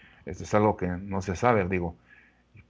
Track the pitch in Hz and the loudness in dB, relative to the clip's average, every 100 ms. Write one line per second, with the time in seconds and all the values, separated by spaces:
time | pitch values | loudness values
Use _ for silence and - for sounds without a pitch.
0 | - - - 92 92 107 107 101 90 90 | -20 -20 -14 -12 0 4 4 2 -2 -4
1 | 101 98 92 92 120 113 90 92 87 82 | -6 -6 -4 0 2 4 2 -2 -4 -8
2 | _ - _ _ _ - - | _ -20 _ _ _ -20 -14